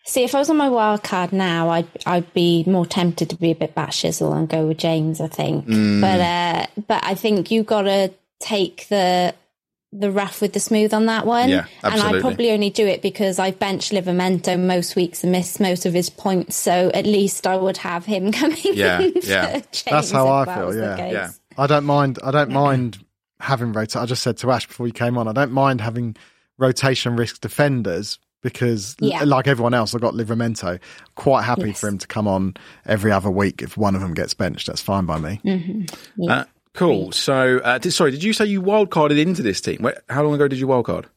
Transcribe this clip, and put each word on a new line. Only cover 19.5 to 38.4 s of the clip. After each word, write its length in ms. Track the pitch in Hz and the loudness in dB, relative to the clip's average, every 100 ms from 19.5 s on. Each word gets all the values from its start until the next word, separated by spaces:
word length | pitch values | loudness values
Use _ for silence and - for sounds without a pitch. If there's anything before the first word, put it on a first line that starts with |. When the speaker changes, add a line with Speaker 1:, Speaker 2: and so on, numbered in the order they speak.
| - - | -4 -8
Speaker 1:
James 120 | - - | -10 0
Speaker 3:
That's 200 | 147 147 | 0 0
how 140 | 135 131 | 0 2
Speaker 1:
if 40 | |
Speaker 3:
I 140 | 139 | 2
Speaker 1:
that 140 | 131 - | 0 -4
Speaker 3:
feel, 80 | 90 | -4
Speaker 1:
was 80 | 107 | -4
the 60 | |
Speaker 3:
yeah. 140 | 104 98 | -4 -6
Speaker 1:
case. 160 | 180 | -6
Speaker 2:
Yeah. 160 | 101 87 - _ - | -6 -6 -10 _ -2
Speaker 3:
I 80 | 139 | 2
don't 180 | 147 | 2
mind, 360 | 147 143 139 123 | 2 2 2 -2
I 80 | 135 | -2
don't 200 | 143 143 | 0 0
Speaker 1:
Yeah. 40 | |
Speaker 3:
mind 440 | 139 143 131 123 104 - _ _ _ | 2 2 2 -2 -8 -20 _ _ _
having 320 | - 131 120 | -2 0 0
rota-, 260 | 107 110 107 | -2 -2 -4
I 60 | 117 | -4
just 160 | 123 | -2
said 140 | 127 110 | -2 -2
to 120 | 123 | 0
Ash 160 | 120 - | 0 -2
before 180 | - 120 | -6 -6
you 60 | |
came 260 | - 120 123 | -2 -2 0
on, 80 | 110 | 0
I 60 | |
don't 200 | 110 139 | 0 0
mind 280 | 131 135 127 | 2 2 0
having 340 | 110 117 117 107 - _ _ _ | -4 -4 -6 -8 -20 _ _ _
rotation 580 | 131 123 135 131 123 120 | 0 2 0 2 0 0
risk 240 | 117 - | -2 -4
defenders 800 | 113 - 147 131 101 87 107 - _ _ | -6 0 2 2 -2 -4 -6 -12 _ _
because 520 | 127 - 120 113 101 - | -8 -2 -2 -2 -6 -2
l-, 60 | - | -2
Speaker 1:
Yeah. 160 | 165 | 2
Speaker 3:
like 220 | 147 131 131 | 4 4 4
everyone 240 | 123 117 | 2 2
else, 200 | 123 107 | 2 0
I've 60 | 120 | 0
got 120 | 117 | -2
Livramento. 640 | 113 110 113 117 110 92 90 - - - | -2 -2 0 0 -2 -4 -6 -10 -20 -20
Quite 280 | - 143 127 | -2 2 2
happy 240 | 117 117 107 | 2 -2 -2
Speaker 1:
Yes. 120 | 98 | -4
Speaker 3:
for 80 | 107 | -4
him 100 | 98 | -6
to 80 | - | -6
come 220 | 113 107 | -2 0
on 260 | 95 95 - - - | 0 -2 -4 -20 -18
every 260 | - 107 104 | -2 0 2
other 180 | 98 98 | 2 2
week. 320 | 95 101 - | 0 0 -2
If 140 | - - | -10 -2
one 180 | 101 | 0
of 60 | 95 | 0
them 100 | 95 | -2
gets 200 | 80 - | -4 -4
benched, 320 | - 92 - - | -4 -4 -4 -8
that's 160 | - | -8
fine 240 | - 98 87 | -2 -2 0
by 120 | 80 | -4
me. 220 | 78 104 | -4 -6
Speaker 1:
Mm-hmm. 380 | 202 185 170 214 170 - - 208 | -2 -2 -4 -8 -8 -12 -16 -6
Yeah. 100 | 175 | -2
Speaker 2:
Uh, 120 | 120 131 _ _ | -2 -4 _ _
cool. 260 | - 175 107 | 0 2 2
Speaker 1:
Agreed. 140 | 92 | -2
Speaker 2:
So, 440 | - - 135 131 127 | -4 0 2 4 2
uh, 140 | 120 127 | 2 0
did, 120 | 185 | -2
sorry, 180 | - 156 | 2 0
did 100 | 135 | 0
you 100 | 202 | -2
say 100 | 214 | 0